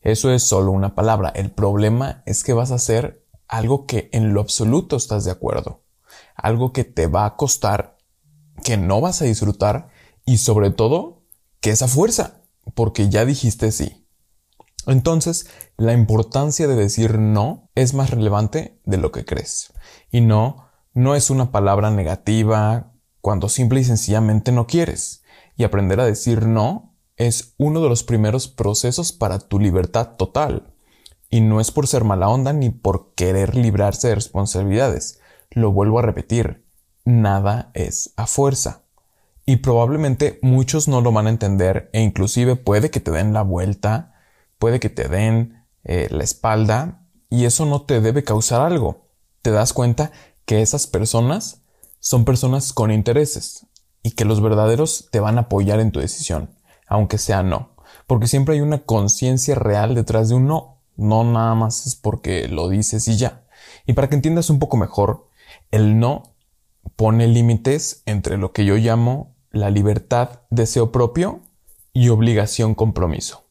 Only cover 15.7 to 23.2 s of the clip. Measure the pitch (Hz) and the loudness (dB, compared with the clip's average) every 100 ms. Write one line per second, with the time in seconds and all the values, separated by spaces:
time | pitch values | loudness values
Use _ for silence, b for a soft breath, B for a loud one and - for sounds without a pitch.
15.7 | - 113 120 110 110 110 135 147 143 156 | -2 2 4 4 2 0 -2 -2 0 0
16.7 | 127 101 110 113 110 107 107 113 - _ | 2 0 0 0 2 2 2 0 -4 _
17.7 | - 127 135 135 123 107 104 107 156 156 | -2 0 0 -2 0 0 0 -2 -4 -8
18.7 | _ - 95 - - - - - - - | _ -4 -2 -2 -6 -6 -8 -6 -10 -12
19.7 | B B B B 120 117 107 117 143 b | B B B B 2 4 4 0 -4 b
20.7 | b b - 127 143 - 135 127 107 98 | b b -2 2 2 0 0 0 0 2
21.7 | 101 107 104 82 98 - 110 110 110 107 | 2 2 0 -2 -4 -2 0 2 2 0
22.7 | 117 120 _ _ _ | -2 -6 _ _ _